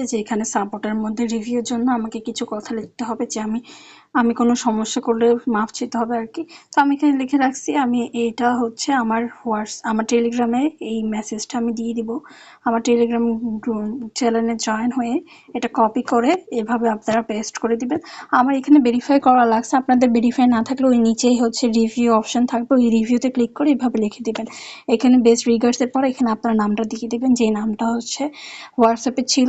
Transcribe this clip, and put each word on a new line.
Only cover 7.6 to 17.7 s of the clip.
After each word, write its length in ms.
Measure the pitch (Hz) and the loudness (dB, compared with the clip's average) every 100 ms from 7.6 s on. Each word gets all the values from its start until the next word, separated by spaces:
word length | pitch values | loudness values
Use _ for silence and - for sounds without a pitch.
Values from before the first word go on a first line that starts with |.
| - 294 | -4 -2
আমি, 220 | 247 240 233 233 | 0 0 -2 -4
এটা 300 | 233 226 - | -4 0 0
হচ্ছে 340 | 240 233 226 - | 0 -2 -4 -2
আমার 300 | 269 226 226 233 | 0 0 -2 -4
হোয়াটস-, 480 | - 240 214 214 - | -8 -6 -4 -6 -8
আমার 200 | 233 220 226 | -4 -2 0
টেলিগ্রামে 560 | 233 233 240 240 240 302 - | 2 2 0 0 0 -2 -4
এই 180 | 220 226 | -8 -6
মেসেজটা 500 | 220 214 214 208 - 247 | -4 -6 -6 -10 -8 -4
আমি 140 | 233 | -4
দিয়ে 200 | 220 226 | -4 -6
দিব। 160 | 233 226 254 - - - - | -6 -6 -8 -10 -20 -20 -8
আমার 160 | 220 226 | -2 0
টেলিগ্রাম 420 | 240 240 233 233 233 226 233 220 | 2 2 2 0 0 -2 -4 -6
গ্রু-, 200 | 240 214 214 254 220 | -4 -4 -4 -8 -10
চ্যানেলে 400 | - 233 226 226 226 | -2 0 0 0 -2
জয়েন 320 | 233 214 240 | -4 -2 -2
হয়ে 220 | 254 233 285 - - - | -2 -2 -4 -6 -20 -12
এটা 140 | 240 240 | -6 -4
কপি 300 | - 220 247 | 0 0 0
করে 280 | 240 240 240 370 - | 0 2 2 0 -2
এভাবে 340 | 247 220 247 233 | -6 -2 0 0
আপনারা 320 | 214 - 220 | -2 -2 -2
পেস্ট 320 | 226 214 220 - | -2 -6 -8 -6
করে 180 | 226 | -2